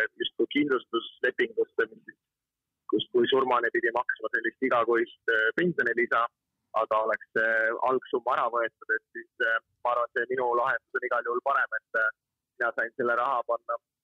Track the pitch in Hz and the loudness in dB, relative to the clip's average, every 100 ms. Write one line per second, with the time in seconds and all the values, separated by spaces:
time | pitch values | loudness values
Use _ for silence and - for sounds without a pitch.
0 | 110 - 117 - 117 143 147 123 - 113 | 2 -4 -6 -2 0 0 0 0 -2 -6
1 | - - 123 - 113 113 113 - 110 - | -6 -4 -4 0 -2 -2 -2 -2 -6 -6
2 | - - _ _ _ _ _ _ - 107 | -20 -20 _ _ _ _ _ _ -2 -2
3 | - 123 117 131 127 120 117 117 117 117 | 0 0 4 2 2 0 0 -2 -2 -2
4 | - - 110 113 113 - 131 123 113 117 | -4 -6 -4 -4 -4 -2 0 2 4 2
5 | 113 - - 110 113 - 180 143 120 113 | 0 -4 -2 2 2 2 0 0 -2 0
6 | 117 120 117 _ _ _ _ 110 110 110 | 0 2 0 _ _ _ _ -2 2 2
7 | 110 104 - 117 113 113 110 117 127 127 | 2 -2 -4 -2 2 2 0 0 0 0
8 | - 123 123 147 123 117 113 - - 110 | -2 -4 -2 0 0 0 -4 -6 -4 -4
9 | _ 117 - - 113 113 _ _ 120 120 | _ -18 -12 -4 0 0 _ _ -2 0
10 | 120 127 120 131 123 120 131 117 _ 131 | -2 -2 -2 0 0 0 0 -2 _ -6
11 | 123 120 117 120 139 135 117 113 _ 113 | -2 -4 -2 -2 0 0 -2 -6 _ -2
12 | 110 - _ _ _ - 120 123 113 - | -2 -4 _ _ _ -4 -4 -2 -6 -2
13 | 120 117 127 123 - 117 - 117 _ _ | -2 0 0 -2 -2 -4 -4 -8 _ _